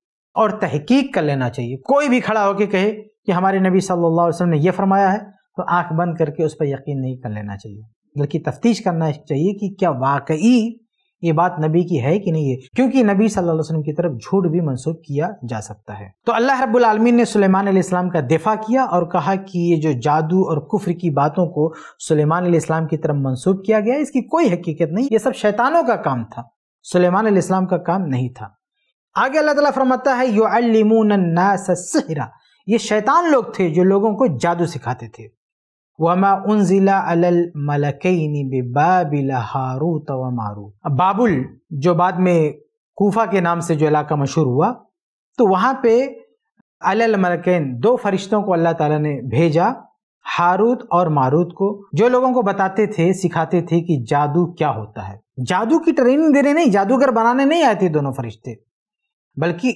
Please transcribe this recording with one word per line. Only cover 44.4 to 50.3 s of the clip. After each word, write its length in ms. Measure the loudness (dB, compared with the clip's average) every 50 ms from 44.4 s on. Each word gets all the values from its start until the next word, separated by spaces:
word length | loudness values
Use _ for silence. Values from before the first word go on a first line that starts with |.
| 0
हुआ, 240 | 2 2 2 0 0 -2 -6 _ _ _ _ _ _ _ _ _ _ _ 2
तो 80 | 2
वहाँ 320 | 4 4 2 2 0 0 0
पे 120 | 2 2 4 4 2 -2 -6 -14 -20 _ _ _ _ _ _ _ _ _ _ _
अलल 340 | -4 -2 0 2 2 2 2
मलकैन, 560 | 2 2 0 0 0 0 0 0 2 0 -2 -4
दो 180 | 0 2 2 2
फरिश्तों 460 | 2 0 -2 -2 -2 -2 -2 -2 -2
को 100 | 0 0
अल्लाह 200 | 0 2 2 0
ताला 260 | 0 0 0 0 0 0
ने 160 | 0 -2 -4 -6 -6 -2
भेजा, 460 | 0 2 2 2 2 2 2 0 -2 -4 -12 _ _ _ _ _ _ _ _
हारूत 600 | -8